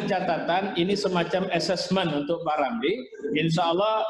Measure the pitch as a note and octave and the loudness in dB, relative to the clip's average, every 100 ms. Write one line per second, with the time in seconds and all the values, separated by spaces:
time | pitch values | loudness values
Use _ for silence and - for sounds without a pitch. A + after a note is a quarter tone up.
0 | F#3 F#3 F3 D#3 D3 F3+ G3+ F3 F3+ G3 | 2 0 0 -2 0 0 0 0 0 2
1 | F#3+ F3+ E3 F3+ F3+ E3+ E3 F3+ - F#3+ | 2 2 2 0 0 0 0 -2 0 0
2 | E3+ D3 C#3+ E3+ D#3+ D3 C3 A#2 C#3+ A#3+ | 2 0 -2 -2 0 0 0 0 -2 -2
3 | - - - D3 E3 E3 E3+ F3 G#3+ A3 | -6 -8 -4 0 2 2 2 2 2 0